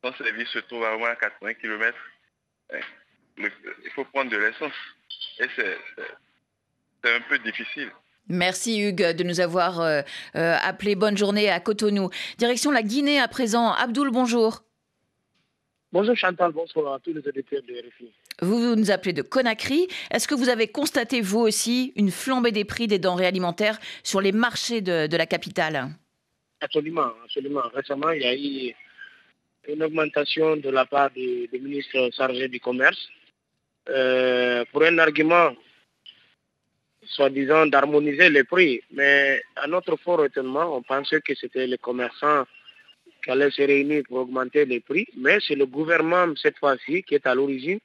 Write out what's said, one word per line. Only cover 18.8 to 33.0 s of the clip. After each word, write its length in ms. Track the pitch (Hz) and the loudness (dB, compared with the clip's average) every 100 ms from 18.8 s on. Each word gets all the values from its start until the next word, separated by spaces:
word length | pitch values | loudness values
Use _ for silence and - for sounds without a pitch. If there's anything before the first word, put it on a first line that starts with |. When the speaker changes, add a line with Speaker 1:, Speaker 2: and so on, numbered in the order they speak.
| 208 | 2
Speaker 2:
appelez 240 | 185 196 | 2 0
de 80 | 156 | -4
Conakry. 680 | - 262 247 220 - 285 370 - - | -2 0 0 -2 -2 0 0 -4 -4
Est-ce 180 | - - | -4 -2
que 60 | |
vous 160 | 277 247 | 0 0
avez 180 | 233 220 | 2 0
constaté, 540 | 254 294 285 240 254 | 0 -2 -2 0 -2
vous 180 | 196 208 | 0 2
aussi, 540 | 226 208 226 247 254 - | 2 2 0 0 -2 0
une 140 | 202 | 0
flambée 420 | 170 - 254 240 | 0 -2 0 0
des 140 | 214 208 | 0 -4
prix 220 | - 233 | -4 0
des 100 | 202 | 0
denrées 300 | 180 180 185 | 0 0 0
alimentaires 500 | 185 180 170 214 214 - - | 0 -2 0 -2 -2 -10 -12
sur 180 | - 196 | -2 0
les 120 | 196 | 2
marchés 500 | 208 240 - - 233 | 2 0 -2 -4 -2
de, 240 | 185 170 156 | 0 0 2
de 120 | 165 | 0
la 100 | 165 | 0
capitale ? 640 | 175 - 160 160 151 131 156 _ _ _ _ _ _ | -2 -4 -4 -2 -2 -6 -10 _ _ _ _ _ _
Speaker 3:
Absolument, 500 | 147 156 151 165 131 113 | -4 -2 -2 -2 -2 -4
absolument. 380 | 117 - 135 143 120 131 | -8 -8 -4 -4 -4 -6
Récemment, 340 | 135 139 156 | -6 -2 -2
il 120 | 160 | 0
y 40 | 123 | 0
a 100 | 131 | -2
eu 380 | 143 135 123 113 - - - - _ _ _ _ - | -4 -6 -8 -10 -20 -20 -20 -20 _ _ _ _ -10
une 120 | 151 | -4
augmentation 760 | 160 160 151 147 143 - 156 156 | -2 0 0 0 -2 0 2 2
de 120 | 135 | 0
la 160 | 131 127 | 0 2
part 260 | 139 139 | 2 0
du, 360 | 127 127 123 120 | 0 -6 -4 -6
du 60 | 127 | -8
ministre 500 | 135 143 139 131 123 - | -6 -8 -4 0 0 0
chargé 300 | 131 123 131 | -2 -2 -4
du 120 | 123 | -6
commerce, 480 | - 127 139 190 | -4 2 2 2